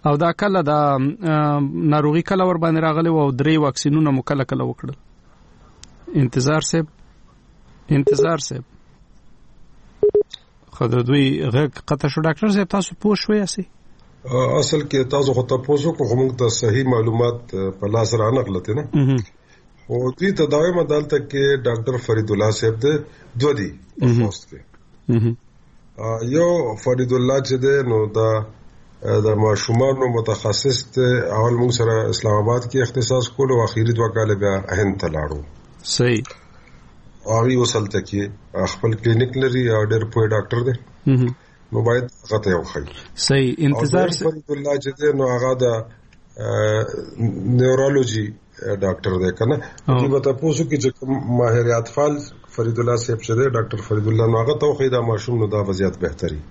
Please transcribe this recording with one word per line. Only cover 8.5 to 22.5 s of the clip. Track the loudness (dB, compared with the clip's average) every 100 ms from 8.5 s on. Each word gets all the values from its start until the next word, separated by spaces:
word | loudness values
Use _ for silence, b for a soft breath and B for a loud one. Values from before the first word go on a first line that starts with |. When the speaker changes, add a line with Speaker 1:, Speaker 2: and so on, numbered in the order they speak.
| -10 -12 -20 -20 _ -20 -20 -20 -20 -20 -20 -20 -20 -20 0 2 2 -2 -10 _ _ _
Speaker 1:
خو | -4 0
د | 0 2
دوی | 2 2 0 0
غږ | 0 -2 -4 -6
قطع | -2 -2
شو. | -2
ډاکټر | -2 0 0
صاحب، | 0 0
تاسو | -2 -4
پوه | -2 -2
شوئ | 0 0 -2
هسې؟ | -2 -8 -12 -16 -20 -20 -20 -18
Speaker 2:
آه، | -4 0 2 0
اصل | 0 -2
کې | 0 -2 0
تاسو | 0 2
خو | 0
تپوس | 0 -2 2 0 0
وکړو، | -2 -2
خو |
موږ | 0 0 0
ته | 0
صحیح | 2 0 2
معلومات، | 2 2 2 2 0 -2 -8
آه، | -6 -6
په | -4 -2
لاس | 0 0
رانغلتې | 0 2 0 -2 -4 -4 -4
نه. | -2
Speaker 1:
مهم. | 2 2 0 -4 _ b b b _ -6
Speaker 2:
خو | -4 -4
دوی | -2 -2
ته | 0 0
دا | 2
وایم، | 2 0 0
دلته | 0 0 -2
کې | -2 0 2 2
ډاکټر | 0 -2 -2 -4
فرید | 0 -2 0
الله | 2 2